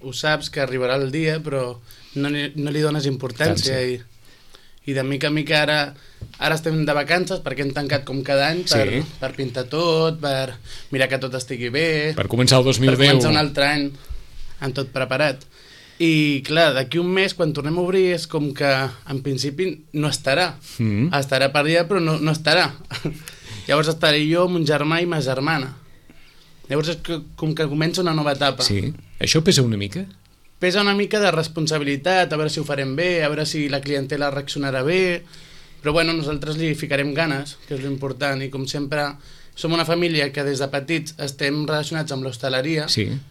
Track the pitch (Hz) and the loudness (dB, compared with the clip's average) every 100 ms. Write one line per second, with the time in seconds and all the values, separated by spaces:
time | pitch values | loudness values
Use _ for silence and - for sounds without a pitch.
0 | 131 131 156 151 151 151 135 127 123 135 | -10 -4 0 0 -2 -4 -2 0 0 0
1 | 135 147 156 156 151 139 123 120 - - | 0 0 0 -2 -4 -4 -4 -8 -18 -20
2 | - 139 143 147 147 151 147 147 151 151 | -10 -4 -2 -2 -4 -4 -4 0 0 0
3 | 143 131 131 113 156 - 131 131 127 123 | -2 -2 -6 0 0 2 0 0 -2 -4
4 | - - - - - - - - - 135 | -10 -20 -20 -20 -20 -20 -20 -14 -6 -2
5 | 131 139 147 151 147 151 147 151 143 139 | -2 -2 0 0 2 2 2 2 0 -6
6 | - - - - 143 160 160 160 151 147 | -20 -18 -18 -4 0 0 0 0 2 0
7 | 143 175 185 185 143 135 139 139 139 143 | 2 0 0 -4 -6 -4 -4 -2 -2 -2
8 | 139 135 135 139 143 170 180 - 101 120 | -2 -6 0 2 2 0 2 2 2 0
9 | 160 - 131 - 131 123 120 147 170 160 | -4 -6 -8 -4 -6 -4 -4 -2 2 2
10 | 160 160 147 135 131 120 - - - 135 | 2 0 -2 -2 -4 -8 -14 -14 -6 0
11 | 131 135 127 127 123 127 120 131 165 156 | 2 0 -4 -6 -6 -6 -2 0 0 0
12 | 151 156 95 117 127 131 131 127 135 127 | 0 -2 0 4 6 6 6 4 4 6
13 | 139 135 - 151 147 143 143 147 143 143 | 6 6 6 4 2 2 2 2 -2 -6
14 | - - - - - - 139 139 127 135 | -10 -10 -10 -10 -8 -6 -6 -4 -6 -4
15 | 127 131 151 135 - - - - - - | -2 2 0 0 -12 -20 -20 -20 -20 0
16 | 165 156 151 139 135 156 165 131 127 165 | 2 4 2 0 0 4 4 4 0 0
17 | 175 190 190 185 165 147 143 170 175 190 | 2 2 0 2 -2 0 -2 0 2 4
18 | 185 170 165 160 143 139 143 135 135 117 | 4 2 -2 -2 -2 0 2 2 0 -6
19 | - 135 139 131 143 143 190 156 - 156 | -8 -6 -4 -2 -4 -2 -4 -4 -8 -2
20 | 147 - 135 143 180 156 - - 113 104 | -2 -2 0 2 0 -4 -16 -2 0 2
21 | 143 143 135 131 135 147 147 165 170 196 | 2 2 2 2 4 2 4 2 2 2
22 | 160 156 156 156 - 165 156 - - - | 2 2 0 0 4 4 2 -2 -12 -8
23 | 151 - - - - 104 - 147 151 160 | -8 -8 -14 -18 -14 -12 0 2 2 2
24 | 160 151 151 165 180 175 151 147 151 165 | 2 4 4 4 4 2 2 2 2 2
25 | 175 160 131 131 147 160 131 - - - | 0 0 0 0 0 0 -2 -10 -20 -20
26 | - - - - - - - 143 156 160 | -20 -20 -20 -20 -20 -20 -4 -2 0 -4
27 | - 165 160 - 156 160 156 143 160 170 | -6 -8 -8 -6 -4 -2 -2 0 0 0
28 | 180 156 147 139 143 127 123 101 95 - | 0 0 0 2 0 0 0 0 -2 -6
29 | - - - - 160 139 120 107 101 170 | -14 -4 2 4 6 4 4 0 -4 -6
30 | 190 - _ _ - - 180 185 202 202 | -10 -14 _ _ -20 -2 0 2 2 2
31 | 196 214 202 160 160 - 156 156 143 139 | 2 4 4 2 -2 -2 0 0 0 0
32 | 160 185 175 156 156 156 151 139 135 135 | 2 2 2 0 -2 -2 -4 -4 -2 0
33 | 180 170 151 151 151 160 143 139 139 143 | 0 2 0 0 -2 -2 -2 -2 -2 -2
34 | 135 143 143 135 135 151 139 131 135 185 | -2 -2 -2 -2 -6 -4 -2 0 2 2
35 | 185 175 - - - - - - 147 160 | 2 0 -6 -20 -20 -20 -20 -6 0 2
36 | 165 165 143 151 151 151 160 147 143 139 | 2 0 -2 -4 -4 -2 -2 -2 -2 -2
37 | 143 143 165 139 147 - - 139 139 139 | 0 0 0 -2 -6 -14 -10 -6 -4 -4
38 | 139 123 143 135 135 135 135 151 139 151 | -6 -4 -2 -2 -4 -6 -6 -6 -4 -2
39 | 147 143 - - - - 165 170 160 170 | -4 -6 -20 -20 -20 -6 -2 0 2 2
40 | 175 156 139 139 143 135 147 139 139 165 | 2 2 0 0 -2 -2 -2 -4 -2 -2
41 | 156 - 143 139 143 147 151 151 143 160 | -4 -8 -10 -4 -2 0 0 -2 -2 -4
42 | 151 135 135 120 135 127 147 160 151 - | -4 -4 -6 -4 -2 -2 0 -2 0 0
43 | 104 127 - | 0 -4 -8